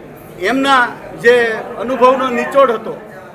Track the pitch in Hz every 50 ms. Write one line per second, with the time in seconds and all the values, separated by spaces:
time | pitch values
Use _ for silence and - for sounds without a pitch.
0 | - - - - - - - - 175 202 247 269 269 277 269 254 240 226 - -
1 | - - - 160 160 233 247 247 233 226 220 208 196 - - - 202 240 262 -
2 | 240 254 269 254 262 262 240 240 240 - 269 277 269 247 226 214 - 190 151 -
3 | - - - - - - -